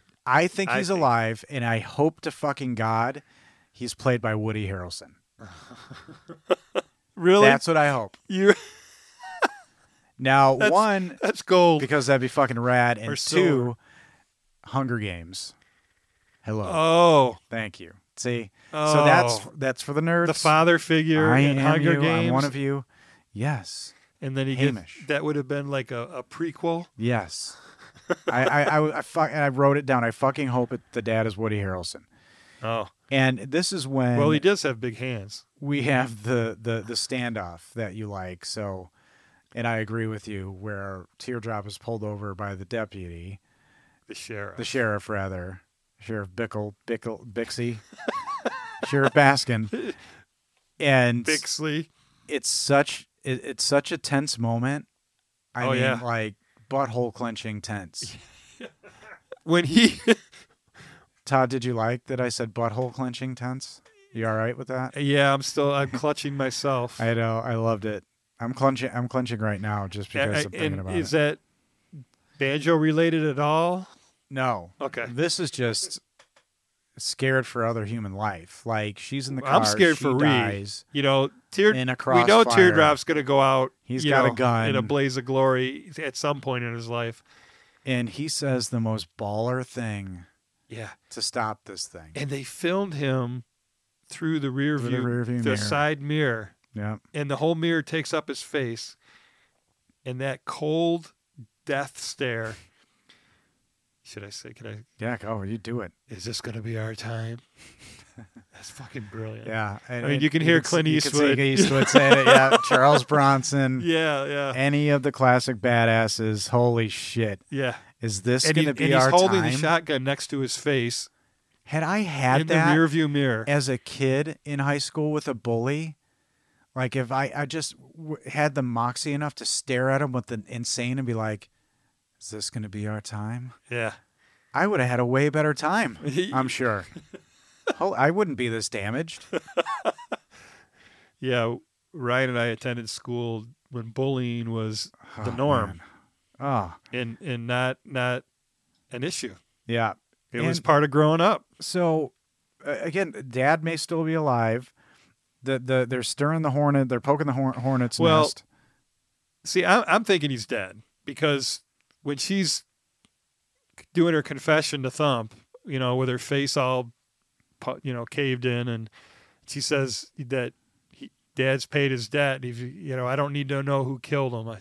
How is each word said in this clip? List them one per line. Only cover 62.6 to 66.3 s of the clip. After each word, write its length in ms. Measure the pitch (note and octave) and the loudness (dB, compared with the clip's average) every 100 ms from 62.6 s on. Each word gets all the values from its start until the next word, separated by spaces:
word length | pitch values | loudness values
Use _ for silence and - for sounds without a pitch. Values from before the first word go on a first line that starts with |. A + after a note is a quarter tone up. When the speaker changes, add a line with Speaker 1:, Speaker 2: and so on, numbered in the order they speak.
| A#2 A2 B2+ | -4 -4 -6
Speaker 1:
clenching 420 | A#2 B2+ A#2+ C3 | -6 -8 -8 -10
tense? 460 | B2 B2 C3 - - _ _ _ | -8 -10 -10 -12 -20 _ _ _
You 140 | A2+ A2+ | -6 -2
all 80 | A2 | -2
right 200 | A2+ B2 | -2 -4
with 100 | B2+ | -6
that? 320 | B2+ B2+ C#3+ | -6 -6 -4
Speaker 2:
Yeah, 300 | C#3+ C#3+ C#3 | 0 4 4
I'm 80 | C#3 | 2
still, 300 | C#3 - C#3+ | -2 -2 0
I'm 180 | C#3 C#3 | 0 -2
clutching 440 | B2+ D3+ D3 C#3+ | -2 -2 -2 -4